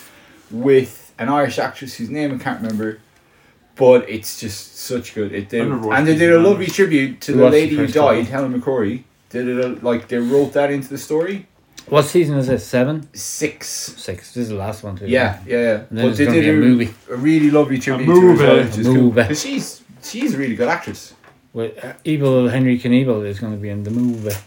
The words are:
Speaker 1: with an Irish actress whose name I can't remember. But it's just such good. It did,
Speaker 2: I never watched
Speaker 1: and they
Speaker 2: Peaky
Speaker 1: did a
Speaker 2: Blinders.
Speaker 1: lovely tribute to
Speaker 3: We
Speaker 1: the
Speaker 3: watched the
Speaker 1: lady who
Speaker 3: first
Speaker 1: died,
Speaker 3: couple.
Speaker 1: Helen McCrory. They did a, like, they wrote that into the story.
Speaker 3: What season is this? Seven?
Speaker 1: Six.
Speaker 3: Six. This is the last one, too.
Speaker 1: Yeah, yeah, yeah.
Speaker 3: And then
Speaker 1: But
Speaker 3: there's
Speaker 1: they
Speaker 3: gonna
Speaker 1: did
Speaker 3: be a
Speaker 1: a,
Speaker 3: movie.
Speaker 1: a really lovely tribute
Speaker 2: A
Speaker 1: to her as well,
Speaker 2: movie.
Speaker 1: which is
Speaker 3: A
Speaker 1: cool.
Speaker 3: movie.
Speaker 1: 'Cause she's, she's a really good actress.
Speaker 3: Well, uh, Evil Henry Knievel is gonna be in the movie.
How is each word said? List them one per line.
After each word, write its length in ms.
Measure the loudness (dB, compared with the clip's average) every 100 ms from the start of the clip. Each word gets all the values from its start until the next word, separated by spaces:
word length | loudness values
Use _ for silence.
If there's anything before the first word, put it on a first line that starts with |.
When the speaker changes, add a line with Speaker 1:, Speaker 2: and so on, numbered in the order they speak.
| -20 -20 _ _ _
Speaker 1:
with 600 | -4 2 4 2 -6 -20 -8
an 100 | -2
Irish 300 | 0 0 -2
actress 360 | -6 -8 -16 -12
whose 140 | -8
name 240 | -6 -6
I 40 | -6
can't 180 | -8 -8
remember. 380 | -6 -6 -6 -8 _ _ _ _ _ _ _ 2
But 320 | 6 6 4
it's 320 | -8 -12 -12
just 380 | -12 -12 -16 -16
such 360 | -10 -8 -8 -8
good. 160 | -6
It 160 | -8 -6
did, 120 | -4
Speaker 2:
I 40 | -2
never 220 | -2 0
watched 100 | 2
Speaker 1:
and 80 | 2
they 60 |
Speaker 2:
Peaky 60 | 4 6
Speaker 1:
did 40 |
a 40 |
Speaker 2:
Blinders. 180 | 6 6
Speaker 1:
lovely 160 | 4 0
tribute 540 | 0 2 2 0 -6
to 100 | -2
Speaker 3:
We 60 | 4
Speaker 1:
the 60 |
Speaker 3:
watched 100 | 6
the 60 | 6
Speaker 1:
lady 140 | 2 0
who 60 |
Speaker 3:
first 100 | 0 2
Speaker 1:
died, 320 | 2 2 -2
Speaker 3:
couple. 40 | -4 -4
Speaker 1:
Helen 120 | -4
McCrory. 420 | -4 -2 -4 -6 -12 _ _
They 120 | -8
did 160 | -6 -4
a, 80 | -4 -4
like, 260 | -4 -4 -4
they 80 | -4
wrote 340 | 0 0 2
that 160 | 0 0
into 180 | -2 -6
the 80 | -12
story. 480 | -4 -4 -2 -6 -12 _ _ -20 -8
Speaker 3:
What 180 | -6 -2
season 320 | -2 -2 -2
is 100 | -4
this? 180 | -6 -4
Seven? 420 | -4 -4 -6 -12
Speaker 1:
Six. 540 | -16 -14 -8 -8 -8 -14 -12 -14 -14
Speaker 3:
Six. 340 | -14 -14 -12
This 100 | -10
is 60 | -8
the 60 | -8
last 280 | -10 -10
one, 120 | -12 -10
too. 100 | -2
Speaker 1:
Yeah, 320 | 0 0 -4 -4
yeah, 100 | -2
yeah. 120 | 0
Speaker 3:
And 140 | -2 -4
then 0 |
Speaker 1:
But 120 | -2
Speaker 3:
there's 140 | 0 2
Speaker 1:
they 60 | 2
Speaker 3:
gonna 160 | 4
Speaker 1:
did 20 |
Speaker 3:
be 60 | 4
a 40 |
Speaker 1:
a, 20 | 4
Speaker 3:
movie. 380 | 4 4 0 -8 -14
Speaker 1:
a 40 | -4
really 360 | 0 2 4
lovely 260 | 4 2 -2
tribute 300 | -2 0 4
Speaker 2:
A 40 |
Speaker 1:
to 80 | 6
her 120 | 8
as 60 | 6
well, 80 | 6 4
Speaker 2:
movie. 120 | 4
Speaker 1:
which 80 | 0
is 100 | 2
Speaker 3:
A 20 |
Speaker 1:
cool. 100 | 4
Speaker 3:
movie. 220 | 4 4
Speaker 1:
'Cause 180 | 0 -2
she's, 400 | -4 -6 -8 -12 _ -20
she's 300 | -14 -6 -4 -2
a 20 |
really 180 | -4 -2
good 120 | -2
actress. 440 | -2 -6 -14 -16 -20 -20 _ _
Speaker 3:
Well, 180 | -10 -8 -10
uh, 100 | -16 -10 -4
Evil 440 | 0 2 4 2
Henry 300 | 2 2 2
Knievel 460 | 2 2 2 0 -4
is 140 | -6
gonna 180 | -8 -8
be 120 | -8
in 140 | -8
the 80 | -4
movie. 380 | -2 -2 -2 -6 -8